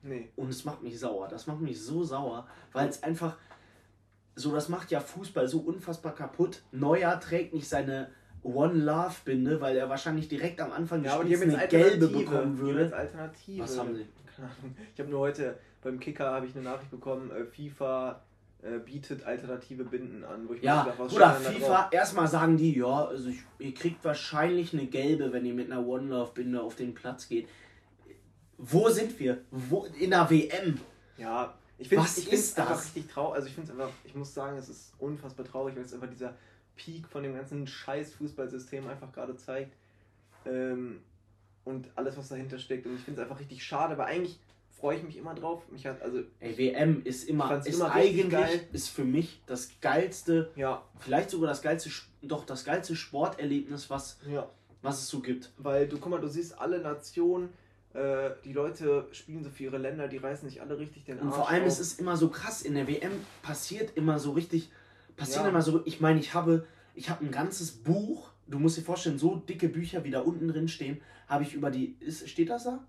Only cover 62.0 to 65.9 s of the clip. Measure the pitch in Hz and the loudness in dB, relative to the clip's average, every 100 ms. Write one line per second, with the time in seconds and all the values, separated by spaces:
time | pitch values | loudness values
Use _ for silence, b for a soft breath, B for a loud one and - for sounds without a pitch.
62 | 180 170 160 - 220 - - 143 135 147 | -2 4 4 4 -8 -6 -2 -2 0 0
63 | 175 196 - - - 147 - 208 226 - | -2 -4 -8 -14 -8 -6 -6 -4 -4 2
64 | 156 151 143 147 165 165 - B B B | 2 2 2 -2 0 -2 -2 B B B
65 | B - 139 139 202 175 156 160 165 | B -8 -4 2 4 4 6 4 2